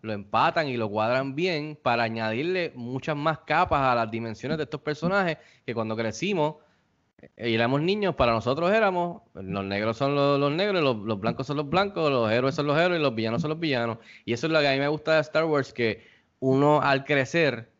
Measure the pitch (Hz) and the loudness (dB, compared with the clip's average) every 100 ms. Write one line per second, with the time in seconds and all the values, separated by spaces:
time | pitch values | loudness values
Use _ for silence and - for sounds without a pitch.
0 | 110 104 101 110 151 170 151 120 110 104 | -6 -8 -2 2 2 2 -2 -2 -2 0
1 | 110 127 135 135 180 160 151 151 131 120 | 0 0 -2 -2 -2 -2 -6 -4 0 2
2 | 117 113 110 113 160 185 170 127 117 131 | 0 -2 -2 -2 -2 -2 -4 -6 -8 -6
3 | - 147 151 156 - 147 180 151 135 120 | -4 -2 -2 -4 0 0 2 2 2 2
4 | 113 113 113 107 127 156 147 147 - 147 | 0 -4 -6 -8 -6 -4 -4 -6 -6 -4
5 | 170 196 185 151 - _ - 113 110 110 | 0 0 0 -4 -10 _ -8 -4 -4 -2
6 | 113 110 185 190 151 156 _ _ _ _ | -4 -4 -2 0 0 -4 _ _ _ _
7 | _ _ - - 117 113 117 139 165 208 | _ _ -20 -8 -2 2 2 2 0 0
8 | 196 156 127 113 123 139 175 220 208 180 | -2 2 2 2 0 0 2 2 2 0
9 | 170 175 _ - 95 98 98 101 107 113 | -4 -6 _ -14 -6 -4 -2 -2 -2 0
10 | 139 143 143 143 143 151 208 190 143 113 | 0 2 2 4 2 0 0 2 2 0
11 | 101 104 107 120 - 147 147 165 202 202 | -2 -2 -2 -4 -4 -4 0 0 0 0
12 | 156 135 110 113 131 151 147 147 180 175 | 0 2 4 2 2 0 0 2 2 2
13 | 143 113 113 117 151 156 170 127 117 113 | 0 0 -2 -2 -2 -2 0 0 0 -4
14 | - - - 117 160 160 143 135 143 151 | -10 -16 -6 -4 0 2 2 2 0 -2
15 | 151 160 143 156 165 147 131 - 117 101 | 2 2 2 0 2 0 -2 -2 -2 -2
16 | - _ _ _ 131 131 143 151 143 139 | -10 _ _ _ 0 4 6 4 4 0
17 | 135 147 131 170 151 120 117 | 2 0 0 2 0 0 -10